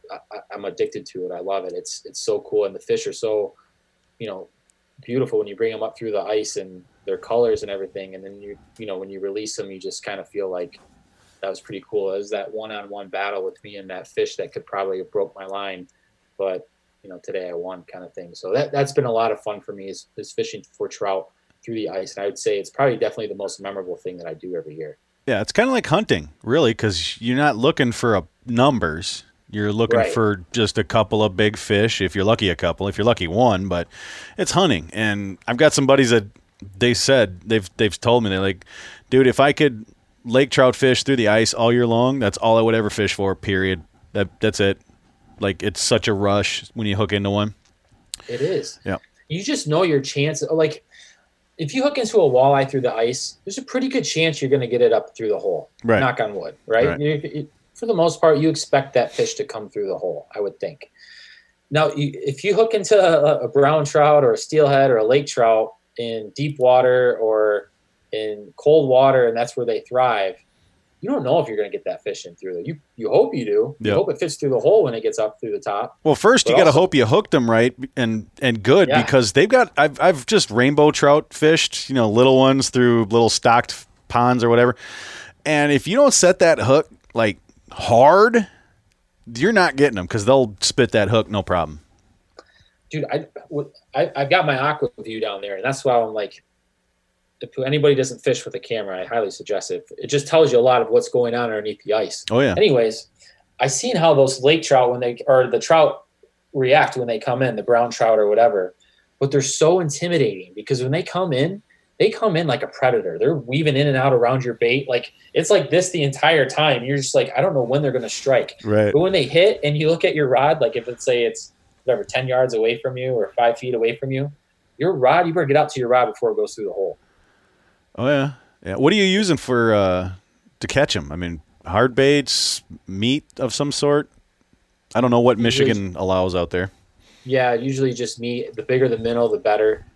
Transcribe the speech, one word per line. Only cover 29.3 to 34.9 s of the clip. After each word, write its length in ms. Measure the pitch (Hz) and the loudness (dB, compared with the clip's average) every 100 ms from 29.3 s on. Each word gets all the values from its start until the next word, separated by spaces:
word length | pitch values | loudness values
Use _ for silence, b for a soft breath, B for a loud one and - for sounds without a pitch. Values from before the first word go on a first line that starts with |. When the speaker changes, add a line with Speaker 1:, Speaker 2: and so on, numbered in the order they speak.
| _ _ | _ _
Speaker 2:
You're 220 | 104 104 | -6 -4
looking 260 | 107 113 117 | -2 0 2
Speaker 1:
Right. 120 | 110 | 0
Speaker 2:
for 320 | 117 107 98 87 | 0 0 -2 -6
just 240 | 120 104 - | -2 0 -2
a 80 | |
couple 380 | - 117 101 107 | 0 0 2 0
of 120 | 107 92 | 0 2
big 200 | 107 104 | 0 0
fish, 460 | - 101 113 - | 0 2 2 0
if 120 | 95 | -4
you're 100 | 101 | 0
lucky, 260 | 98 117 101 | 0 2 0
a 40 | 82 | 0
couple, 300 | 87 82 98 | -4 -2 -6
if 120 | 101 | 0
you're 60 | 107 | 0
lucky, 200 | 117 87 | 0 -2
one, 380 | 98 123 95 95 | 2 2 2 -2
but 200 | 87 85 B B B B B | -4 -6 B B B B B
it's 140 | 180 | -2
hunting. 400 | 170 185 90 80 | 0 0 0 -4